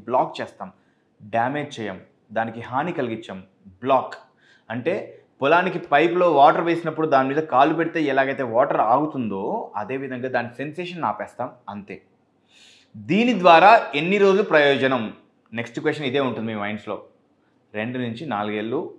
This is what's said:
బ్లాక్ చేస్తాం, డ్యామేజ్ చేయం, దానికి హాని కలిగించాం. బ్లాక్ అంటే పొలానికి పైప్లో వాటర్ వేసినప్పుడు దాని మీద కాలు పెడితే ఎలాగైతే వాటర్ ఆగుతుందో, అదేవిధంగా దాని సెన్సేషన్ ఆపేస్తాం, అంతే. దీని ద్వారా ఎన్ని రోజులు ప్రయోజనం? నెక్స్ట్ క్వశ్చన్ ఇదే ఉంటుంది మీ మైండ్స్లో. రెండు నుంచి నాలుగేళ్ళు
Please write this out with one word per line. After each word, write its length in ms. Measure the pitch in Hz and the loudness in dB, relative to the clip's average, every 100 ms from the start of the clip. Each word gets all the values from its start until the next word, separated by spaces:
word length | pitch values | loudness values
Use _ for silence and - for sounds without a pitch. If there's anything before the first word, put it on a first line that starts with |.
| 104 | -4
బ్లాక్ 280 | 127 160 - | -2 -2 -6
చేస్తాం, 280 | 117 - 98 - _ _ _ _ | -12 -12 -18 -18 _ _ _ _
డ్యామేజ్ 500 | 107 113 120 143 143 - | -4 -2 0 -2 -8 -10
చేయం, 180 | 107 92 - _ _ 110 | -10 -10 -16 _ _ -6
దానికి 240 | 113 113 113 | -6 -8 -8
హాని 260 | 127 170 170 | -6 -4 -4
కలిగించాం. 400 | 123 110 117 95 95 _ 101 92 | -6 -6 -10 -16 -18 _ -20 -8
బ్లాక్ 320 | 127 131 - - - _ _ _ - 113 | 0 0 0 -12 -20 _ _ _ -12 -8
అంటే 200 | 160 202 - - _ - | -4 -4 -6 -18 _ -4
పొలానికి 400 | 135 170 185 175 - 143 | 2 4 2 -4 0 2
పైప్లో 340 | 170 175 175 147 | 4 2 2 6
వాటర్ 280 | 143 165 170 | 6 6 0
వేసినప్పుడు 400 | 170 165 151 156 135 | -2 -4 -4 0 2
దాని 140 | 135 | 2
మీద 100 | 143 156 127 | -2 0 2
కాలు 200 | 147 160 | 4 2
పెడితే 200 | 160 165 147 | -2 -2 -2
ఎలాగైతే 340 | 135 135 135 127 113 | 0 0 -2 -2 0
వాటర్ 280 | 135 165 110 | 0 2 2
ఆగుతుందో, 480 | 127 151 147 113 98 110 208 - 101 | 2 0 -4 -6 -6 -6 -6 -8 -10
అదేవిధంగా 500 | 104 135 135 123 127 123 | -8 -8 -8 -8 -4 -4
దాని 160 | 117 - | -6 -8
సెన్సేషన్ 480 | 143 147 175 175 127 | -12 -10 -10 -6 -4
ఆపేస్తాం, 400 | 101 98 - 120 - - 104 | -4 -8 -10 -12 -12 -16 -16
అంతే. 220 | 95 95 _ _ _ _ _ _ _ _ _ 110 | -14 -18 _ _ _ _ _ _ _ _ _ -12
దీని 400 | 104 185 240 214 | -2 0 2 4
ద్వారా 300 | 180 165 185 226 - 143 | 8 8 10 6 4 -4
ఎన్ని 180 | 165 202 196 | 0 2 4
రోజులు 200 | 190 208 | 4 4
ప్రయోజనం? 500 | 160 143 135 131 131 107 - _ _ _ 113 | 4 4 4 2 -2 -4 -12 _ _ _ -10
నెక్స్ట్ 180 | 117 - | -10 -6
క్వశ్చన్ 240 | 143 147 139 | -4 -4 -2
ఇదే 120 | 139 131 | -2 -2
ఉంటుంది 200 | 113 113 | -4 -6
మీ 20 | 110 | -6
మైండ్స్లో. 340 | 101 107 107 95 - _ _ _ _ _ _ | -6 -8 -10 -12 -12 _ _ _ _ _ _
రెండు 240 | 104 113 123 | -10 -8 -6
నుంచి 200 | 123 113 160 | -8 -8 -6
నాలుగేళ్ళు 480 | 104 104 107 107 123 - | -6 -4 -6 -4 -6 -8